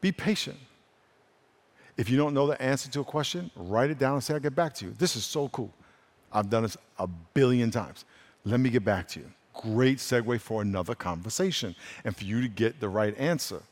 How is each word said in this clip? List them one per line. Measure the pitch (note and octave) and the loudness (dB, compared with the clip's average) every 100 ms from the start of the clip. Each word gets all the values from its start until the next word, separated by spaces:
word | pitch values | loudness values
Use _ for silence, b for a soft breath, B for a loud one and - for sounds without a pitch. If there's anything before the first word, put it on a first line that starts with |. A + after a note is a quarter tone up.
Be | G3 | 0
patient. | - - G#3+ - - C3 _ _ _ _ _ _ _ _ _ _ b b - | 0 0 0 -2 -10 -20 _ _ _ _ _ _ _ _ _ _ b b -4
If | A2 | 2
you | C3 | 2
don't | D3 | 4
know | C#3+ C#3+ | 4 2
the | D3 | 2
answer | C3 C3+ C3+ | 0 0 -2
to | C#3 | -6
a | C3+ | -4
question, | D3+ C#3+ F3 F3 - | -2 -2 -4 -8 -12
write | F2 G#2+ C3+ | -2 2 2
it | D3+ | 2
down | C3 C#3 | 2 2
and | |
say, | - | -2
"I'll | D3+ | -2
get | C#3+ C#3 | -2 0
back | E3 | -2
to | - F#2 | -2 -12
you." | A2 | -2
This | E3+ A#2 | -2 0
is | |
so | G2+ D#3 C#3+ | -4 -4 -4
cool. | - G#2+ - b b b b _ | -6 -8 -10 b b b b _
I've | G#2 G2+ | -2 2
done | A2+ | 2
this | A2+ - _ - | 2 -4 _ -6
a | F#2 | -6
billion | E2+ E2 - C3 B2 A2+ | -6 -4 4 6 6 2
times. | A#2 G2+ - - b b b | 0 -4 -10 -20 b b b
"Let | G2+ A#2+ | 0 2
me | C3 | 4
get | A#2+ | 2
back | G#2 G2 F#2 | 2 0 -2
to | - | -12
you." | B2 - _ | -14 -20 _
Great | - A2+ A2 C3 C3+ | -12 -2 4 4 4
segue | - B2 A2+ A#2+ | 2 0 2 -2
for | - A2 | -2 -2
another | G#2 G2 F2+ | 0 0 -2
conversation | A#2+ F#2 E2+ F#2 - F#3+ E3+ G#2 E2 B B | -4 -4 -6 -6 -2 -2 -2 -6 -10 B B
and | - | -6
for | - G2 | -6 -4
you | A2 | -2
to | B2 | -2
get | G2 A2+ - | 2 0 2
the | G#2+ | -2
right | G2 G#2+ G#2 | 2 0 0
answer. | C#3+ E3 - F#2 - | 0 0 -2 -10 -14